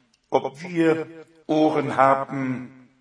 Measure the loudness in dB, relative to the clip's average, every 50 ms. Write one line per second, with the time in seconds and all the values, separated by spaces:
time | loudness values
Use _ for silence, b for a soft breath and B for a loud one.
0 | _ _ _ _ _ -2 -2 0 0 -2 -10 -12 -14 -6 -2 0 2 2 2 0
1 | -4 -10 -14 -20 -20 _ _ _ _ -2 0 2 2 2 2 0 -2 -2 2 4
2 | 4 4 4 2 0 -6 -6 -6 -4 -4 -6 -8 -10 -14 -18 -20 -20 _ _ _